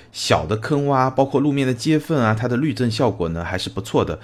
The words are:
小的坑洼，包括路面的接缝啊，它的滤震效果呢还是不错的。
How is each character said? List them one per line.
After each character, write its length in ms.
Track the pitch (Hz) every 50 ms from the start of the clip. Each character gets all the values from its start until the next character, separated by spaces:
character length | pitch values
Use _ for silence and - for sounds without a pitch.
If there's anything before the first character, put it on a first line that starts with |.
| - -
小 340 | - - - - 113 80 76
的 120 | 78 107
坑 320 | 113 - - 151 143 143 139
洼， 200 | 139 131 131 131
包 160 | 131 143 135
括 160 | 135 143 143
路 120 | 143 147
面 120 | 139 143 135
的 80 | 127
接 240 | 127 113 - 156 156
缝 240 | 151 151 - 160 135
啊， 140 | 117 107 110
它 140 | 110 123 123
的 80 | 123
滤 180 | 120 151 156 -
震 160 | 117 123 117
效 180 | 110 - 135 110
果 200 | - - 87 82
呢 160 | 82 82 85
还 120 | - 92
是 140 | 92 - -
不 100 | - 98
错 240 | 92 - - 131 98
的。 140 | - 80 -